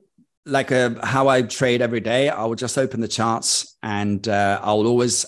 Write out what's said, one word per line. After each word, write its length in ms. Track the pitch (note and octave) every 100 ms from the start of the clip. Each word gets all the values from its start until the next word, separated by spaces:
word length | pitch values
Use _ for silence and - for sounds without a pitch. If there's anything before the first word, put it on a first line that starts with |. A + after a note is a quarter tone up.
| _ _ _ _ -
like, 240 | C3+ B2
uh, 180 | B2+ B2 A#2
how 260 | G#2 C3+ C3+
I 140 | B2+
trade 380 | A#2 - B2+ A#2+
every 200 | A#2+ A#2
day, 280 | G#2+ B2 C#3+
I 160 | G#2
will 100 | A2+
just 220 | A2+ B2 C#3
open 240 | C3+ A2
the 80 | A2
charts 680 | - A2+ A2+ - - - _
and, 440 | A2 G2+ G#2 G2+ A2
uh, 320 | G2+ G2 G2+
I'll 240 | G2+ G#2+ A2
always 380 | B2 B2 -